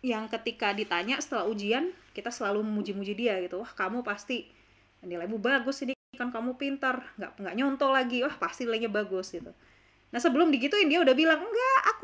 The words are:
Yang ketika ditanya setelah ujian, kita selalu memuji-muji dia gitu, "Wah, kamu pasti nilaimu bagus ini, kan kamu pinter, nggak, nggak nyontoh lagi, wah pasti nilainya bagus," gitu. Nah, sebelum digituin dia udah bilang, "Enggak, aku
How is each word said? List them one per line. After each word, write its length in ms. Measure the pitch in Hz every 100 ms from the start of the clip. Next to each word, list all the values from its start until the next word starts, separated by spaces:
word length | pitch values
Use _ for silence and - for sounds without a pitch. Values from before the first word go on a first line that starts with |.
Yang 320 | 254 220 220 226
ketika 360 | 196 - 214
ditanya 480 | 202 208 175 196 277
setelah 240 | - 233 196
ujian, 480 | 214 202 240 349 - _ -
kita 160 | 240
selalu 320 | 247 208 208 214
memuji-muji 480 | 208 208 196 196
dia 240 | 208 233 190 180
gitu, 160 | 180
"Wah, 80 | 233 -
kamu 240 | 190 240
pasti 480 | 247 208 - 247 - _ _ _ _ _ 185
nilaimu 320 | 175 180 220
bagus 480 | 220 269 240 277 254
ini, 80 | 269 _ -
kan 120 | 247
kamu 280 | 233 240 247
pinter, 440 | 277 277 262 254 - -
nggak, 200 | 180 -
nggak 180 | 190 196
nyontoh 320 | 277 269 277
lagi, 320 | 269 254 247 277
wah 80 | -
pasti 280 | 175 - 233
nilainya 240 | 226 226
bagus," 440 | 208 196 185 190
gitu. 200 | 170 - - _ _ _ _ _
Nah, 60 | 233
sebelum 280 | 330 262 320
digituin 400 | 269 277 415 330
dia 120 | 330
udah 120 | 277
bilang, 240 | 262 320 302
"Enggak, 400 | 415 453 523 539 -
aku 60 | 440